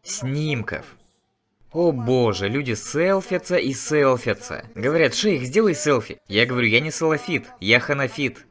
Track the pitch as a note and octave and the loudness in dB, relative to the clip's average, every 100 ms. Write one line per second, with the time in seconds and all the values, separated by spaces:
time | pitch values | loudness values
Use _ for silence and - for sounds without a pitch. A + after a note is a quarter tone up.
0 | - - B2+ C#3+ D#3 C3+ G2+ D2+ - - | -10 -8 -4 -4 -2 -4 -6 -8 -12 -20
1 | _ _ _ _ _ _ _ D#3+ E3+ C3+ | _ _ _ _ _ _ _ 0 2 2
2 | A#2 B2+ A#2 F#2 G2 C3 C3+ G#2+ - C#3+ | 2 4 2 2 -2 -2 -2 -4 -2 0
3 | F3+ G3 F#3 F3+ - F3+ C3+ B2+ - D3+ | 2 0 0 -6 -2 -2 0 -4 0 2
4 | C#3 B2+ - G2+ - C#2+ - - A#2 D#3+ | 4 2 0 -4 -6 -12 -12 -4 -2 2
5 | C3+ - G#3 D#3 B2+ D#3+ A3 D#3 D3 C3 | 2 2 0 0 0 2 2 2 2 0
6 | - - _ G2+ B2 B2 A#2 A2+ D#3 - | -2 -14 _ 0 2 2 2 2 0 -2
7 | D#3+ D3+ - E3 - - F#2+ A#2+ - C#3 | 0 0 -2 -4 -6 -8 2 2 2 -2
8 | C3 - C3+ - - | -2 -4 -6 -6 -20